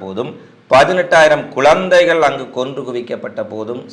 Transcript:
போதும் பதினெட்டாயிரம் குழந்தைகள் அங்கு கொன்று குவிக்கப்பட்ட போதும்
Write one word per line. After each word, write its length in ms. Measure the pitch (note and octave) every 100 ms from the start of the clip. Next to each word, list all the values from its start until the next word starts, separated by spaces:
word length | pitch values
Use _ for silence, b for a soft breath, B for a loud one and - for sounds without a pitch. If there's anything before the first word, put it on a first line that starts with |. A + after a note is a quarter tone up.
போதும் 280 | F#2+ G2 C#3+ - B B -
பதினெட்டாயிரம் 720 | B2+ D#3+ F#3 F3 E3 D#3 D3 A#2
குழந்தைகள் 680 | B2+ C#3+ F3+ F#3 F3 E3+ E3 C#3+
அங்கு 180 | C3+ B2+ B2+
கொன்று 240 | B2+ C#3 A#2+
குவிக்கப்பட்ட 520 | A#2+ A#2 A#2 G#2+ G#2 G#2+
போதும் 300 | G#2+ A2 B2+ -